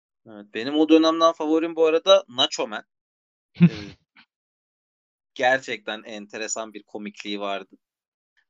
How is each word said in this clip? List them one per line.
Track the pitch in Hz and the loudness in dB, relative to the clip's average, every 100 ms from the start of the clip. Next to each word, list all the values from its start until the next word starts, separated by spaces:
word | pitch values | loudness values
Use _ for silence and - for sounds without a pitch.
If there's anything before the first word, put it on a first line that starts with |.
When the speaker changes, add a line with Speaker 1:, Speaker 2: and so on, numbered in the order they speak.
| _ _ - | _ _ -20
Speaker 1:
Evet, | 107 104 | -20 -14
benim | 110 123 147 | -10 -6 -2
o | 156 | 6
dönemden | 160 160 165 165 | 6 6 4 2
favorim | 165 151 160 170 160 | 2 -2 -2 -2 0
bu | 160 | 2
arada | 160 190 196 - | 2 4 4 4
Nacho | 123 147 - 127 | -2 -2 -2 -8
Man. | 110 - _ _ _ _ _ _ | -8 -12 _ _ _ _ _ _
Speaker 2:
<laughs> | - | 2
Speaker 1:
Ee, | 170 110 101 - _ _ _ _ _ _ _ _ _ _ _ _ _ - | 2 2 -12 -20 _ _ _ _ _ _ _ _ _ _ _ _ _ -2
gerçekten | 127 - 135 113 104 107 | 2 2 -2 -10 -10 -12
enteresan | 110 107 101 117 107 113 110 | -12 -14 -14 -12 -10 -8 -10
bir | 104 | -14
komikliği | - 113 104 104 104 104 | -16 -14 -14 -14 -10 -8
vardı. | 101 98 95 _ _ _ _ _ _ _ _ | -6 -8 -10 _ _ _ _ _ _ _ _